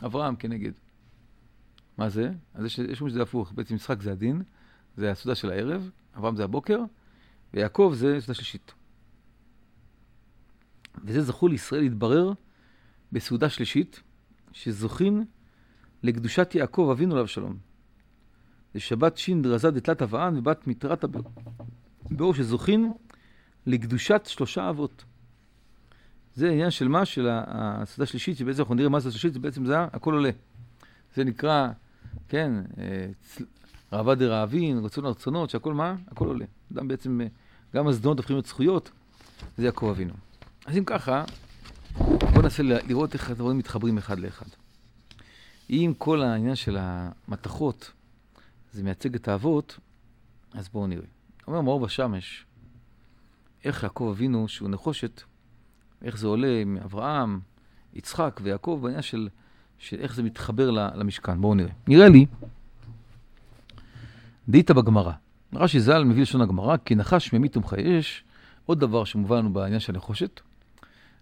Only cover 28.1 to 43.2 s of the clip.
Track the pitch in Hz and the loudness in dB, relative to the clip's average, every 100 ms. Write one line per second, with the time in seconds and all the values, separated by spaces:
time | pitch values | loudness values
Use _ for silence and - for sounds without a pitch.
28.1 | 123 190 143 127 135 135 120 143 143 127 | -4 -6 -4 -4 -2 0 2 2 2 -2
29.1 | 110 170 127 147 131 127 151 170 - 160 | -4 -4 -4 -6 -4 -2 0 -2 -4 -2
30.1 | 151 139 113 _ - - - - _ _ | 0 0 -2 _ -20 -20 -20 -20 _ _
31.1 | - 135 113 147 151 127 110 - _ - | -2 -2 -2 0 2 0 -4 -18 _ -20
32.1 | - - 147 156 107 90 - 92 95 95 | -18 -6 -4 -2 -4 -6 -10 -10 -8 -10
33.1 | 98 - - - _ - - _ 104 113 | -14 -18 -16 -16 _ -20 -20 _ -2 2
34.1 | 131 127 110 107 151 165 123 107 139 139 | 4 2 2 0 0 0 -2 -4 -6 -6
35.1 | 113 - 165 156 117 156 147 170 185 180 | -6 -4 -4 -4 -6 -4 -2 -4 -6 -10
36.1 | - 165 127 - - - - 135 135 131 | -6 -4 -4 -10 -16 -14 -10 -6 -6 -4
37.1 | 123 113 - - - - 127 147 120 131 | -4 -6 -10 -20 -20 -8 -2 0 2 0
38.1 | 143 - 139 - - 151 185 - - _ | 0 -2 -4 -4 -2 0 0 -2 -14 _
39.1 | _ - - - - 120 - 110 95 90 | _ -20 -20 -14 -4 -2 0 -2 -2 -4
40.1 | 101 - - - - - 170 190 220 131 | -8 -18 -20 -20 -18 -4 -2 -2 -4 -2
41.1 | 131 160 - - - - - - - - | -2 -4 -12 -20 -20 -20 -20 -12 0 2
42.1 | 320 - - 151 - 139 117 - 123 151 | 4 6 6 6 4 2 2 2 -2 -2
43.1 | 135 | -4